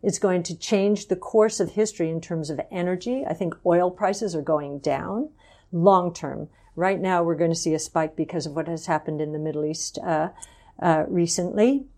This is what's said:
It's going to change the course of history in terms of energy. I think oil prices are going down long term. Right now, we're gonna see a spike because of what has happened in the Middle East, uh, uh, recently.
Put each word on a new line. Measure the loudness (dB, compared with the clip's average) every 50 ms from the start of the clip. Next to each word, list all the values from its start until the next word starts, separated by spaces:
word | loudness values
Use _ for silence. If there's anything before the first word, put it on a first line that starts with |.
| 0
It's | -2 -2 0
going | 0 2 2 2 -2
to | -4 -8
change | -10 -4 0 0 2 4 2 2 0 0 -4
the | -4
course | -4 -4 0 4 4 4 4 4 0
of | -2 -2
history | 0 0 -2 -2 0 -2 -2 -2
in | -2 -4
terms | -4 -4 -4 -4 -4 -4
of | -6 -6 -6 -6
energy. | -4 -4 -2 -2 -2 -4 -4 -4 -4 -4 -2 -4
I | -4
think | -2 -4 -4 -4 -2 _
oil | 4 4 4 4 2
prices | 0 0 0 0 0 0 -2 -4 -2
are | -4 0
going | 0 0 0 0 -4 -10 -4
down | -2 -2 -2 -2 -2 -4 -4 -4 -4 -6 _ _ _ -20 -20 _ _ _
long | -2 4 6 8 8 6 4 2 -4
term. | -6 -8 -8 -8 -8 -10 -12 _ _ _ _ _
Right | 0 0 0 0 0
now, | 0 0 2 2 2
we're | 2 2
gonna | 2 2 2 2
see | 0 0 0 0
a | 0
spike | -2 -2 _ 0 0 0 -2
because | -4 -6 -4 -2 -6 -6
of | -4 -4
what | -4 -4 -4
has | -6 -8 -2
happened | -2 -2 -2 0 -2 -4 -4
in | -4 -4 -4
the | -4
Middle | -4 -4 -2 -2 -2
East, | -2 -4 -4 -8 -8 -8 -8
uh, | -4 -2 0 0 -2 -2 -6 -12 -20 -20 -20 _ _ -20 -14 -2
uh, | 2 2 4 4 2 0
recently. | 2 0 2 2 0 -2 -2 -2 2 4 4 4 4 2 -2 -6 -20